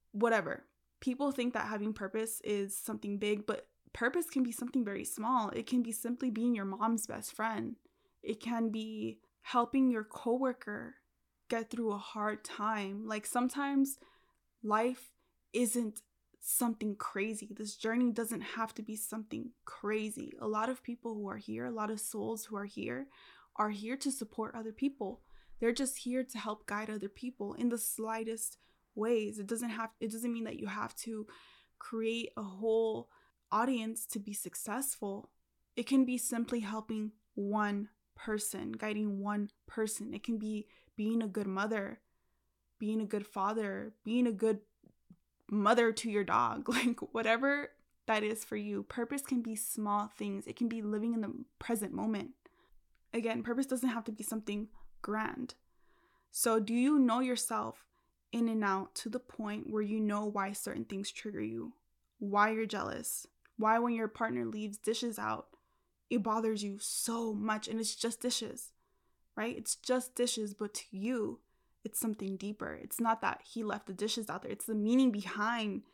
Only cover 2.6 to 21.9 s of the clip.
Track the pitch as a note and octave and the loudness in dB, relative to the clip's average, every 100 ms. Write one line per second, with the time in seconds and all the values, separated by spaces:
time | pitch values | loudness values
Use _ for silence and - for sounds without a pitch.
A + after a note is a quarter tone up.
2.6 | G3 - - G#3+ G3+ G3+ G#3 G#3 G#3 G#3 | -2 -4 -6 -6 -4 -2 0 0 0 -4
3.6 | - _ _ - A#3+ F4 E4 C4+ A#3+ A#3 | -6 _ _ 0 2 2 0 0 0 0
4.6 | A#3+ C4 G#3 G3 - - A3 B3+ G#3 - | -2 0 0 -2 -6 -2 2 2 2 -2
5.6 | - B3+ A3+ A3 A#3 A#3+ B3+ A3 A#3+ A3+ | 0 2 2 -2 -4 -2 -2 2 2 2
6.6 | G3 F#3+ A3+ A3+ - G#3 - - A3 G#3+ | 0 0 2 2 -2 -6 -8 -4 -2 -2
7.6 | A3+ A#3 _ _ _ _ - A3 A3+ A#3 | -4 -8 _ _ _ _ -6 -4 -2 0
8.6 | A3+ A3 A3 A3 A3 G#3+ _ _ - B3 | 0 -2 -4 -6 -6 -8 _ _ 0 2
9.6 | A#3+ C4+ C4 A3+ G#3+ - A#3 B3 C4 B3+ | 4 6 6 4 -2 -4 0 2 2 -2
10.6 | - G#3 A#3 - _ _ _ _ - A3+ | -6 -8 -10 -14 _ _ _ _ -4 -4
11.6 | A3 A#3 A3 G3+ - G#3+ G#3+ G#3 - - | -2 -2 0 0 -4 -4 -2 -2 -6 -4
12.6 | G#3 G#3+ G3 G3+ A3 G#3+ - B3 B3 C#4+ | -2 0 -2 -4 -4 -4 -2 0 0 0
13.6 | C#4 C#4 C4+ - - _ _ _ _ _ | 2 4 2 0 -14 _ _ _ _ _
14.6 | G#3 G#3+ A#3+ B3 - _ _ _ _ A3+ | 0 4 4 0 -8 _ _ _ _ 2
15.6 | A#3+ B3 A3 G#3 - _ _ _ - - | 4 2 0 -4 -14 _ _ _ -2 2
16.6 | A#3+ A3+ G#3+ G3+ - G3 G#3+ G#3+ G#3+ G#3 | 2 0 -2 -2 -4 -2 -2 -4 -8 -8
17.6 | G#3 - A3 A#3 B3 A3+ A3+ A3+ G#3 - | -8 -4 0 4 4 2 0 -4 -6 -4
18.6 | A3+ - G#3+ G#3+ - A3 G#3+ A3 A#3+ - | -4 -4 -8 -6 -6 -6 -6 -6 -8 -12
19.6 | - - G#3 G#3+ G#3+ - - - G#3+ G#3+ | -16 -6 -2 0 -2 -4 -8 -4 -2 0
20.6 | A#3 B3+ - A#3+ A#3 G#3+ G3+ G#3 G#3 A3 | 0 -2 -6 -8 -6 -6 -6 -6 -6 -4
21.6 | B3 A3+ G#3+ | -4 -2 -4